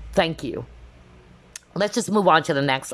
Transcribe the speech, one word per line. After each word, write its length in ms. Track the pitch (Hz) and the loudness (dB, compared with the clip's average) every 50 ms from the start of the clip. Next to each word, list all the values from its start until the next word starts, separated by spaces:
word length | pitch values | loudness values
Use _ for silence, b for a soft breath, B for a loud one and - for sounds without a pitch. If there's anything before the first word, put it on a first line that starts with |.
| - - - | -16 -6 -2
Thank 300 | - 180 165 160 - - | 0 0 0 -2 -6 -8
you. 220 | 131 - - 120 - - - - - - - - - - - - - - - - - - - _ _ - | -8 -8 -8 -10 -12 -14 -20 -20 -20 -20 -20 -20 -20 -20 -20 -20 -20 -20 -20 -20 -20 -20 -20 _ _ -6
Let's 200 | 170 196 208 - | -4 -2 -2 0
just 160 | 240 208 - | -2 -2 0
move 160 | 196 214 196 | 2 2 4
on 160 | 175 165 160 156 | 6 6 4 4
to 100 | - 160 | 2 0
the 80 | 139 | 0
next. 320 | 139 143 131 135 - - | 0 0 0 -2 -2 -6